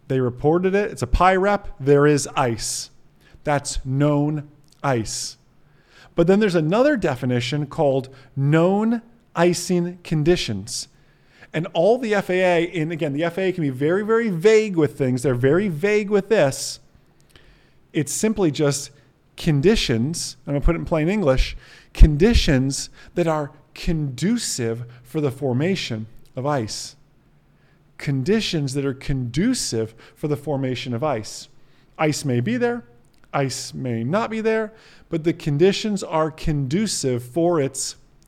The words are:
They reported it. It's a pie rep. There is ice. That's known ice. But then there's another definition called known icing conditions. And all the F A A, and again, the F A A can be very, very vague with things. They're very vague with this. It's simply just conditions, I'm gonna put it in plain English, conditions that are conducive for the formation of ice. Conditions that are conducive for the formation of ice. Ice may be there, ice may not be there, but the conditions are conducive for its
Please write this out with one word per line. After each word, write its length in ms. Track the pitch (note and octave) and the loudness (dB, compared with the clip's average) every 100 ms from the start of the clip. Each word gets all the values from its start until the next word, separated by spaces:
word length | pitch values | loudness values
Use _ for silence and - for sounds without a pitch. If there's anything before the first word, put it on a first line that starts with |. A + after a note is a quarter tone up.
| - | -4
They 100 | C3 | -2
reported 560 | B2 B2 D3 E3+ F#3 | -2 0 2 2 2
it. 160 | G3 G#3 | 0 -2
It's 120 | A#2+ | -4
a 40 | B2 | -2
pie 300 | - F3+ F#3+ | 4 4 4
rep. 320 | G3 G3+ - - | 2 0 -4 -4
There 280 | C3+ C#3+ D3 | 4 6 6
is 220 | D3 C#3 | 4 0
ice. 560 | - B2+ A2 - - - - - _ _ - | -2 -2 -2 -6 -8 -10 -18 -20 _ _ -10
That's 340 | - C#3+ - - | -2 -2 -2 -8
known 640 | C3 C3+ D3 D3 D3 D3+ C#3+ - _ _ | -4 0 2 2 0 -4 -8 -20 _ _
ice. 540 | D3 B2 G#2+ - - - _ _ _ _ _ - - - | -2 -2 -4 -8 -10 -14 _ _ _ _ _ -20 -8 0
But 100 | E3+ | 4
then 140 | G3 | 4
there's 140 | G#3+ | 4
another 420 | E3+ D#3 G#3 C#4 C#4 | 2 2 4 4 2
definition 680 | E3+ B2 B2+ B2 A#2+ D3 D3 | 0 -2 -2 -2 -2 -4 -6
called 420 | - C#3+ C3+ B2+ - - | 0 0 0 -4 -16 -12
known 680 | C3+ C#3 D#3+ F3 G3+ A3 A#3 - _ _ - | -2 2 4 4 2 0 -2 -6 _ _ 0
icing 640 | F3 E3+ - F3 F3 F3 | 2 0 0 0 -2 -6
conditions. 840 | - D#3+ D3 F3 - G2+ G#2 - - _ _ _ _ _ - | -4 0 2 2 0 -6 -8 -10 -12 _ _ _ _ _ -10
And 160 | D#3 F3+ | -8 -4
all 260 | E3+ F#3+ B3 | 0 2 2
the 160 | A#3 | 2
F 160 | G#3 F#3 | -2 0
A 100 | F3+ | 2
A, 400 | F#3 E3+ E3+ F3 | 2 2 0 -4
and 100 | D#3 | -4
again, 220 | E3 D#3 | -4 -4
the 100 | C#3 | -2
F 140 | E3+ F3 | -2 -2
A 100 | F#3+ | -2
A 40 | |
can 100 | F3+ | -2
be 80 | D3 | -4
very, 320 | B2+ D3 F#3 | -2 0 0
very 260 | G#3+ A3+ A#3 | 0 0 0
vague 480 | E3 G3+ A3 A3 E3+ | 2 4 4 4 0
with 220 | C#3+ - | 0 0
things. 240 | C3+ B2 | 0 0
They're 120 | C#3 | 0
very 340 | B2 C3 E3+ G#3+ | 2 2 2 0
vague 420 | D3 G3+ G#3 G3+ | -2 0 0 2
with 180 | G#3 G3 | 0 2
this. 520 | G#3+ C#3 - - - _ _ _ _ _ - - _ _ _ _ | 2 2 0 -10 -12 _ _ _ _ _ -20 -20 _ _ _ _
It's 200 | E3+ C#3+ | -4 -4
simply 380 | - A3 A3 F3 | -2 -2 0 0
just 400 | C3 D3 C#3+ - _ _ _ _ - | 2 0 0 -8 _ _ _ _ -4
conditions, 1000 | - C#3+ D#3+ A3 - A2+ C3 E3 - - - | 0 4 4 4 2 0 0 -4 -10 -12 -6
I'm 80 | |
gonna 100 | C#3+ | 2
put 100 | D#3 | 2
it 60 | E3+ | 2
in 40 | |
plain 240 | D3+ E3 D#3 | 0 0 0
English, 480 | G#3+ D#3 C3 - - - - - | 0 2 2 0 -4 -18 -20 -2
conditions 960 | - E3 D3 G#3 A#3 - C3 C3+ C3+ - - - | 8 8 8 4 4 4 2 2 -4 -10 -16 -10
that 140 | - E3 | -2 0
are 240 | D#3 C#3+ - _ | 0 -4 -10 _
conducive 1080 | - - E3 D3 A#2+ F3 A#3 - - A2+ A#2 A#2+ - | -8 -4 -2 -4 -2 -2 -2 -4 -4 -4 -4 -10 -18
for 180 | - D#3 | -10 -4
the 100 | D3 | -4
formation 760 | - C#3+ B2 E3 G3 - A2 A2 - - | -2 -2 0 0 -2 -4 -8 -10 -16 -16
of 100 | - | -8
ice. 520 | C3+ D3 G#2+ - - - _ _ _ _ _ _ _ _ _ - | -4 -2 -4 -8 -14 -18 _ _ _ _ _ _ _ _ _ -12
Conditions 760 | - C3+ C3 A3 - E3+ C#3 | -4 -2 0 0 0 -4 -4
that 100 | C#3 | -4
are 100 | C#3 | -4
conducive 1000 | B2+ - C3+ B2 C#3 A3+ B3+ - A2+ A2 - - - | -6 -4 -4 -2 -2 0 -2 -4 -4 -4 -8 -20 -8
for 100 | D#3 | -6
the 100 | D3 | -4
formation 560 | D#3+ C#3 C3 B2 C3 | -4 -4 -4 -4 -6
of 120 | A#2+ | -4
ice. 440 | D3+ A#2 G#2 - - - - _ _ - | -2 -4 -6 -14 -18 -20 -20 _ _ -2
Ice 280 | D#3+ D3 | -2 -2
may 160 | C#3+ A#2+ | -2 -2
be 160 | B2 B3 | 0 0
there, 260 | A#3+ A#3+ - - _ _ - | -2 -4 -10 -20 _ _ -6
ice 400 | D3+ C3+ - - | -4 -4 -6 -10
may 300 | D3+ C3 A2+ | -8 -4 -4
not 260 | A#2 G3+ A3+ | -2 -2 -2
be 120 | A3 | -2
there, 320 | A3 A3 G#3+ - - - - | 0 0 -2 -10 -20 -20 -8
but 140 | E3 | -4
the 100 | D#3+ | -2
conditions 680 | E3 - C#3+ F#3+ G3 A3 G3+ | -2 -2 2 4 2 -2 -4
are 300 | - E3 D#3 | -2 -2 -2
conducive 880 | D3 - D3 C3+ E3+ A3 - C3+ B2 | -2 -2 -2 0 -2 -2 -2 -2 -4
for 380 | B2 E3+ E3+ E3+ | -4 0 2 2
its 340 | C3+ - - - _ _ | -2 -4 -10 -10 _ _